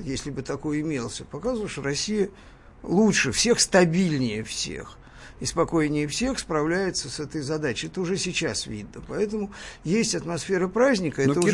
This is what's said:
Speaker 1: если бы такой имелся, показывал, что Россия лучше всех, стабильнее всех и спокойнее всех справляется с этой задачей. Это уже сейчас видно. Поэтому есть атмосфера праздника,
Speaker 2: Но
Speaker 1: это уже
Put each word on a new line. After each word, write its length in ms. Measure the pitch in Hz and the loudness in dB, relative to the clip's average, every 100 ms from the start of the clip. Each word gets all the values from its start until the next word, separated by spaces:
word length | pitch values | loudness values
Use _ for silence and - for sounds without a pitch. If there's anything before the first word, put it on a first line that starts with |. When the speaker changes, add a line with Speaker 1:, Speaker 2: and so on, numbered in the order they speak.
Speaker 1:
если 280 | 160 131 147 | -6 -6 -6
бы 100 | 135 | -8
такой 400 | 131 139 151 151 | -6 -6 -2 -2
имелся, 420 | 156 139 117 - | -2 -4 -6 -8
показывал, 460 | 101 143 208 240 196 | -12 -6 -4 -2 -4
что 120 | 143 | -4
Россия 480 | 135 143 - 214 190 - - - - - | -4 -2 -2 0 0 -2 -20 -20 -20 -14
лучше 500 | - 170 220 - 139 | 0 6 6 6 2
всех, 300 | - 233 233 | 2 4 4
стабильнее 840 | - 185 180 165 185 147 123 107 | 6 6 6 6 2 2 0 -2
всех 540 | 110 - - 78 - - - - - - | -6 -6 -6 -8 -10 -16 -20 -20 -20 -8
и 60 | 120 | -4
спокойнее 640 | 165 160 165 151 147 147 | 0 2 2 2 0 -2
всех 300 | - 254 247 | -2 -2 -2
справляется 720 | - 156 151 180 190 - - | -2 0 0 0 0 -4 -6
с 120 | - | -8
этой 180 | 147 156 | -6 -6
задачей. 460 | 135 156 147 113 160 | -4 -2 -2 -2 -6
Это 140 | 185 | -4
уже 160 | 175 190 | -2 -2
сейчас 500 | 185 - 156 107 - | -2 -2 -2 -4 -6
видно. 340 | 107 101 - - | -8 -10 -14 -8
Поэтому 440 | 139 208 214 202 - - - 156 | -4 -2 -2 -6 -10 -16 -10 0
есть 280 | 214 214 170 | 2 2 -2
атмосфера 520 | 151 170 - 185 185 | -4 -6 -2 0 0
праздника, 560 | 208 269 220 165 139 135 | 4 4 4 0 2 2
Speaker 2:
Но 60 | |
Speaker 1:
это 80 | 151 | 4
уже 140 | 175 | 4